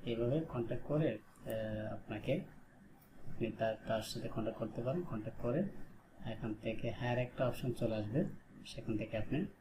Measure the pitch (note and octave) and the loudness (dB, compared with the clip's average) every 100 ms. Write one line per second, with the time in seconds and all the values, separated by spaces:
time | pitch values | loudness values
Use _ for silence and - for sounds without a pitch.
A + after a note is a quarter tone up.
0 | B2 A#2 A#2+ D3+ D#3+ B2 A#2 A#2 - D3 | -2 2 4 4 2 -2 0 -2 2 4
1 | D#3 G#2+ - - - A2 A2 G#2+ G#2+ G#2+ | 4 2 -8 -14 -4 -2 0 -2 -2 -6
2 | - A2 A2+ D3 - - - - - - | -4 -4 2 0 0 -12 -18 -20 -20 -20
3 | - - - - A#2 G#2+ A2+ A2 - A2+ | -18 -8 -4 0 0 2 2 0 0 0
4 | G#2+ A#2+ A#2 - A2+ A2 A2+ - A#2+ F3 | 0 -4 -2 0 -2 0 -4 -2 0 0
5 | - A2 G#2+ - A#2+ C#3 G3 - - - | 0 -2 -4 -2 2 2 2 -2 -8 -10
6 | - - - G#2+ A#2 G#2+ A#2 A2 A2+ G#2 | -18 -8 -6 -2 -2 -2 0 0 0 0
7 | B2 B2 B2+ - B2+ A#2+ B2+ A#2+ A#2 G#2+ | 2 2 0 2 2 2 -2 2 2 2
8 | G#2+ A#2+ G3+ - - - - - - A2 | 2 2 2 -2 -14 -16 -12 -8 0 0
9 | F#2+ A2 G#2 C3+ G3+ - | 0 0 2 2 0 -4